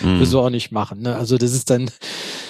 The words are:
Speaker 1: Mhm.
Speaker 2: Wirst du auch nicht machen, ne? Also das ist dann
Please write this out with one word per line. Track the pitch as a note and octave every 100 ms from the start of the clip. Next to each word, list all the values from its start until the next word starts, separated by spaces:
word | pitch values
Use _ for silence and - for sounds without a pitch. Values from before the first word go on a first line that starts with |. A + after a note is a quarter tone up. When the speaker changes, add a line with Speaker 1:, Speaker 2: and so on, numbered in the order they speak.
Speaker 1:
Mhm. | F2 F2+
Speaker 2:
Wirst | E2+
du | C3+
auch | B2
nicht | A#2+ -
machen, | G#2+ G2+ G2+
ne? | A#2+
Also | A#2 A#2 B2+
das | A#2+
ist | C3 -
dann | B2 C3 - - - - -